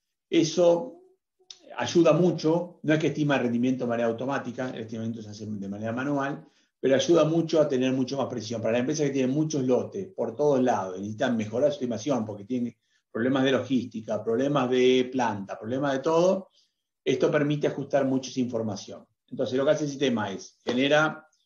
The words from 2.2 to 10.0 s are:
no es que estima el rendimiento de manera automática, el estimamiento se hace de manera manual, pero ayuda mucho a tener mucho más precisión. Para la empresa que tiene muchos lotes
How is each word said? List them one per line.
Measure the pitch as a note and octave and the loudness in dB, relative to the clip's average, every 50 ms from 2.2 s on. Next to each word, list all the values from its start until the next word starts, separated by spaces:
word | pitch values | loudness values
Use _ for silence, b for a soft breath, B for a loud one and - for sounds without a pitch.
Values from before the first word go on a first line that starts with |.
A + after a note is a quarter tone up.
| F3+ F3+ D3+ - - D#3 E3 F3 F3+ - - _ | 4 2 2 2 2 2 2 2 0 -4 -12 _
no | - C#3+ D#3 | -2 0 0
es | D#3 | 2
que | E3+ D3 | 2 -2
estima | - D3 D3+ C#3+ C#3 | -2 0 0 2 2
el | B2+ A#2+ | 2 2
rendimiento | A#2+ A#2 A#2+ B2 C3 B2+ B2 B2+ | 0 0 0 0 0 0 0 -2
de | A#2 | -2
manera | A#2 A#2 A#2 A#2 | -2 0 0 0
automática, | A2+ A2+ C3 C3+ C#3 C3+ C3 B2 A2 C3 B2+ B2+ | 0 -2 -4 -4 -4 -4 -6 -8 -8 -8 -8 -8
el | B2+ B2+ | -8 -10
estimamiento | A2 G#2 A2+ A2 A2+ A2+ A2+ A2+ | -10 -10 -10 -8 -6 -6 -6 -8
se | G#2+ G#2 | -10 -14
hace | G2+ G#2+ G#2+ | -14 -12 -10
de | G#2+ G#2+ G2 G2 G2 | -10 -8 -8 -8 -8
manera | G2+ G#2 A2 A2+ | -8 -8 -6 -6
manual, | A#2 B2 C3+ D3 C#3+ C3+ C3+ C#3+ D3+ D3+ b b b b b b b - | -4 -4 -4 -2 -2 -2 -2 -4 -6 -8 b b b b b b b -4
pero | - C3 C3+ | 0 2 2
ayuda | B2+ - - E3+ E3 D3+ | 2 4 4 4 4 6
mucho | D3+ D#3+ E3 D#3+ D#3+ E3 D#3 | 4 2 0 0 2 2 2
a | D3 - | 2 2
tener | C3+ B2+ C3 C3 C3 | 2 0 2 2 2
mucho | C3 B2+ B2+ C#3 C#3 | 0 -2 -2 -2 -4
más | B2 - | -4 -4
precisión. | B2 A#2+ G#2 A2 A#2 A2 | -4 -8 -8 -6 -8 -4
Para | A2 A2+ A2+ | -2 0 0
la | B2 | 0
empresa | B2 C#3+ D3+ D3 D3 | 0 0 0 0 0
que | C3+ | 0
tiene | B2+ C#3 B2+ B2 | 0 0 0 0
muchos | C3+ D3+ D#3 D#3 D#3 C#3 B2+ | 2 0 0 0 0 -2 0
lotes | B2+ B2 A2+ G2+ - - G2+ | 2 2 2 0 -2 -6 -8